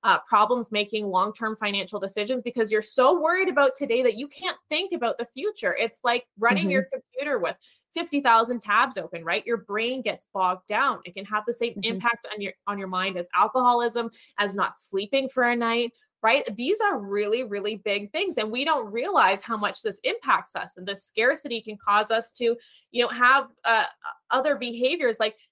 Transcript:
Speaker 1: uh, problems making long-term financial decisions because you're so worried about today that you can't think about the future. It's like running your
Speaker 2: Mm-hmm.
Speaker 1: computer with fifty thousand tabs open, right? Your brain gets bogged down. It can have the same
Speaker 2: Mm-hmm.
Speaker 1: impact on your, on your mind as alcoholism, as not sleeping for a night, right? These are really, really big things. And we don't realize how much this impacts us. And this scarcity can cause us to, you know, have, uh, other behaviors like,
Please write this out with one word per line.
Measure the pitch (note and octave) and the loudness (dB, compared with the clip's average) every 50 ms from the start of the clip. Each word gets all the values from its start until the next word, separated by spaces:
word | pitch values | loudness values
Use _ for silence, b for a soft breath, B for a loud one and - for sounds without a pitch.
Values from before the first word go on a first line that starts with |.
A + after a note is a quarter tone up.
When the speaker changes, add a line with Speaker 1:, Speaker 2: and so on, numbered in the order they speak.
| - | 4
Speaker 1:
uh, | A3+ F#3 - | 4 2 2
problems | - - A#3 G#3 G#3+ G#3 B3 B3 A3+ - | 2 4 4 4 6 6 2 0 0 -2
making | G#3+ G#3 G#3 G#3 - G#3+ G#3 | 0 -2 -2 0 -2 -4 -4
long-term | G3+ F3+ F#3 F#3+ G#3 G#3+ - A#3 A3 A3 | 0 2 2 2 2 -2 -4 -6 -6 -4
financial | G#3+ A3 G3+ G3+ G3 F#3 F3+ A3 G3+ | -2 -2 -2 -2 -2 -4 -4 -6 -6
decisions | F#3 F#3+ - G#3+ G#3 G#3 C4 B3 G#3+ | -6 -4 -4 -4 -2 -2 -2 -4 -4
because | A#3+ A#3 B3 A3+ G3+ | -6 -2 -2 0 2
you're | G#3+ G#3+ G#3+ | 0 -2 -2
so | - - - B3+ C4+ F4+ E4+ | 0 0 4 4 4 4 4
worried | D4 D#4+ F4 F#4 F#4+ F#4 | 2 2 2 2 0 0
about | B3+ C#4+ C#4 C4 C4 | 2 4 2 2 2
today | - C#4+ - A3+ B3 C4 | 0 -2 0 0 2 4
that | A#3+ G#3 | 2 2
you | G#3+ C4+ | 0 -8
can't | C#4+ - - F#4 F#4 - - _ _ | -12 -12 -8 -6 -6 -6 -6 _ _
think | D4+ D#4 F#4 F#4+ F#4 | -2 -2 -2 -2 -4
about | C#4 A#3+ A3+ F#3+ | -2 -2 -2 -2
the | - A#3 | -4 -8
future. | - _ C4 D4+ G#4+ G#4+ - - F#3 E3+ | -10 _ -6 -6 -6 -6 -2 -2 -2 0
It's | - A3 A3 - - - | 0 -2 -4 -4 -4 -2
like | B3 A#3+ B3 - _ _ | 0 0 0 -4 _ _
running | G3+ G#3+ A#3 - F#3+ F3 F#3+ | 0 2 2 2 2 2 2
your | F3+ F3+ F3 | 0 0 0
Speaker 2:
Mm-hmm. | - - - | -2 -8 -12
Speaker 1:
computer | _ _ _ B3+ C#4+ D4+ C#4 A3 | _ _ _ -8 -4 -4 -2 -2
with | E3+ D#3 - _ b b b b b b _ | -2 -4 -4 _ b b b b b b _
fifty | E4 E4+ E4+ - C#4+ | -6 -6 -2 -2 0
thousand | C#4 B3+ A3+ A3+ A#3 A3+ B3 A#3 | 4 6 6 6 4 2 -2 -6
tabs | - G#3 G3+ A3 B3+ C4 A#3+ | -2 0 2 2 2 2 0
open, | G3 E3 E3 - E3 E3 | -8 -8 -8 -10 -8 -4
right? | E3 F3+ G#3+ - | -2 -2 -2 0
Your | - A#3 | -2 -4
brain | G#3+ - - G3+ G#3+ A3+ A#3+ B3+ C4+ | -4 -4 -6 -4 -4 -2 -2 -4 -4
gets | A#3 G#3+ E3+ - - _ _ | -4 -4 -6 -6 -12 _ _
bogged | G3 F#3 F3+ F#3 F#3 _ | 0 0 0 0 -2 _
down. | _ G#3 G#3+ C4+ C#4 A3+ - - | _ -2 0 0 0 -2 -4 -10
It | - F3+ | -14 -14
can | G3 G3 | -14 -10
have | G3 G#3+ G#3+ G#3+ | -4 -4 -4 -2
the | A#3+ A#3 | -4 -4
same | - B3 A#3+ | -2 -4 -4
Speaker 2:
Mm-hmm. | G3 G3+ F#3+ A3+ A3+ | -4 -4 -4 -4 -4
Speaker 1:
impact | F#3+ F3+ A#3+ A#3 A3+ _ - G#3 | 0 0 -2 -2 -2 _ -10 -8
on | G#3 | -8
your, | G3+ F#3+ - _ _ | -8 -8 -10 _ _
on | - G3+ G3 | -8 -6 -6
your | G3 | -6
mind | F#3 F#3 F#3 F#3 G3 F#3 | -6 -4 -2 -2 -2 -4
as | F3+ F3 - - | -6 -8 -4 2
alcoholism, | F3 G3 A3 - B3+ B3+ B3 B3 A#3+ A#3+ A#3 A3 A#3+ A3+ A#3 b b b b b b | 2 2 2 2 2 4 4 4 4 2 0 -2 -2 -4 -4 b b b b b b
as | G#3 G3+ F#3 | -2 -2 0
not | G3 F3+ - - | -2 -2 -2 -2
sleeping | - - - - F#3+ G3+ G3 C#4 C4+ C4+ C4 | -8 -12 -4 -4 -4 -2 0 0 0 0 0
for | - C4 B3 | 0 2 2
a | A#3+ A#3+ | 2 2
night, | A#3+ A#3 A#3 A#3 A#3 A#3+ A#3+ _ _ _ _ _ _ - | 2 0 0 0 0 0 -2 _ _ _ _ _ _ 2
right? | A3 B3 C#4+ - - G#3 | 4 4 4 2 -2 -6
These | G#3+ A#3+ C#4 G4+ G#4+ | -4 -2 -2 0 2
are | A4 G#4 F4 | 2 0 0
really, | A#3+ G3+ G3 G3 G#3 G#3 G3+ A3 B3 C4 | -2 -4 -4 -2 -2 0 0 0 0 -2
really | G#3+ G3+ G3+ F#3+ G#3 A3 | -4 -6 -4 -4 -4 -6
big | G3+ _ G#3+ G3 G#3 G3+ G3+ | -4 _ -2 -2 -2 -2 -4
things. | - D#4+ G4+ F#4+ C4+ | -4 -4 -4 -2 -2
And | - G#3+ A3 | -4 -4 -2
we | G#3+ B3 C#4 | -2 -2 0
don't | D4+ D#4+ C#4 A3+ G3+ | 0 0 0 -2 -4
realize | G3 A#3 C4 F#4 G4 D4 A3 F#3 G3+ G3 - | -4 -4 -4 0 2 4 4 4 4 2 -2
how | - A#3 | -6 -4
much | G#3+ G#3 G3 - - - | -2 -2 -4 -6 -4 -6
this | A3 G3 - - | -8 -8 -4 -4
impacts | C4+ G4 A#4 - C4+ G#3+ F3 - - - | -4 -4 -4 0 2 2 2 0 -6 -8
us. | F#3 - E3+ - | -8 -8 -10 -12
And | F#3+ F#3 | -12 -10
this | F#3 G3 G3 - | -10 -8 -8 -10
scarcity | - _ - A3+ B3+ D#4 - - C#4 A#3+ A3+ | -8 _ 0 2 2 0 0 -4 -6 -6 -6
can | G#3+ G#3+ G#3+ | -6 -10 -16
cause | G3+ - - G3+ G#3 G#3+ G#3 | -8 -2 2 2 2 2 2
us | A3+ A3+ A3+ - - | 0 -2 -2 -4 -8
to, | - B3 A3+ A#3 A#3 b b b b b b | -2 0 0 0 -2 b b b b b b
you | - A#3 A#3+ | -2 0 0
know, | A#3+ | 0
have, | A#3+ A#3+ B3 B3 C4+ C#4 C4+ - _ _ - | 2 4 6 6 6 6 4 0 _ _ 0
uh, | A3+ A3+ A3 G3 - - _ _ - - _ _ _ | 2 2 2 2 0 -6 _ _ -14 -14 _ _ _
other | - C4 C4 D4+ C#4+ | 0 2 2 2 0
behaviors | G3+ B3 A#3+ A#3 A#3 B3 C4 D#4+ F4 D4+ A#3+ A3 - | 0 -2 -6 -2 0 0 0 2 2 0 0 2 2
like, | A3 G#3+ G#3+ _ _ _ | -2 -2 -2 _ _ _